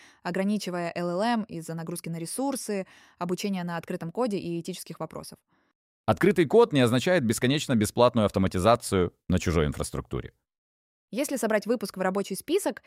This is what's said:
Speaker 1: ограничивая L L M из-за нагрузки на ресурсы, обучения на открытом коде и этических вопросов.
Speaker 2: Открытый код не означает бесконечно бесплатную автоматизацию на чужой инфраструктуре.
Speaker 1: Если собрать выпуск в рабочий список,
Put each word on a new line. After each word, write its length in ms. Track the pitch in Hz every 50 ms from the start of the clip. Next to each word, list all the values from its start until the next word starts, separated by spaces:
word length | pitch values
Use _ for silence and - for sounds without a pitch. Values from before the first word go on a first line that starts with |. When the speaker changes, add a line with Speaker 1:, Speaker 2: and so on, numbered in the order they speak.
| - - _ _ -
Speaker 1:
ограничивая 680 | 180 175 190 190 202 214 196 - 185 180 175 170 170 -
L 140 | - 175 175
L 140 | 175 180
M 200 | 214 240 240 226 202
из-за 300 | - - 165 160 - 165
нагрузки 340 | 165 165 170 175 170 - 170
на 100 | 170 165
ресурсы, 680 | 165 160 - - 269 277 277 - - - 208 196 185 - - - - _ _ -
обучения 460 | 175 175 180 - - 202 196 180 175
на 120 | 175 170
открытом 340 | 165 - - 180 175 165 165
коде 260 | - 220 254 226 202
и 240 | 175 - 170 170 170
этических 400 | 165 190 175 - - - 165 -
вопросов. 380 | 160 156 - 156 151 - - - _ _ _ _ _ _ _ _ _ _ _ _ _
Speaker 2:
Открытый 400 | - - - - 196 202 185 165
код 260 | 123 - 226 240 -
не 80 | 147 135
означает 440 | 123 113 123 127 - 185 185 175 123
бесконечно 520 | 107 113 - 127 123 143 151 - - 131
бесплатную 500 | 110 104 - - 123 120 123 - 117 104
автоматизацию 880 | 98 - 95 95 87 - 92 87 110 120 - - - 98 95 87 - - _ _ -
на 100 | 90 90
чужой 280 | - 90 80 85 76
инфраструктуре. 680 | 71 71 - 71 - - 69 - - - 64 - - - _ _ _ _ _ _ _ _ _ _ _ _ _ _ _
Speaker 1:
Если 240 | 196 233 294 - 285
собрать 300 | 226 - 214 220 208 -
выпуск 300 | 208 254 220 208 - -
в 40 | 185
рабочий 340 | 185 185 185 202 190 - 190
список, 480 | - - - 320 403 - 302 214 - -